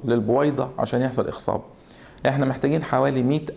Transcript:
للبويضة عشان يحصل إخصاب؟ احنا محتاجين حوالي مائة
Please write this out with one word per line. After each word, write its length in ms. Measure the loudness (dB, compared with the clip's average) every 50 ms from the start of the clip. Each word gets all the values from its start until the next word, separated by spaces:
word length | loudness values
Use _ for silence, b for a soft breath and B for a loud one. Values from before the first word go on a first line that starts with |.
| -2
للبويضة 640 | 0 2 2 2 2 2 2 2 2 0 0 -2 -4 -4 -4
عشان 240 | -2 0 0 0 0
يحصل 260 | 0 0 -2 -2 -4
إخصاب؟ 320 | -6 -6 -4 -4 -4 -4 -6 -10 -20 B B B B B B B B B B 0
احنا 180 | 0 2 0
محتاجين 380 | 0 0 0 0 0 0 0 0
حوالي 380 | 0 2 2 2 2 2 2 2
مائة 240 | 2 0 0 -2 -4 -4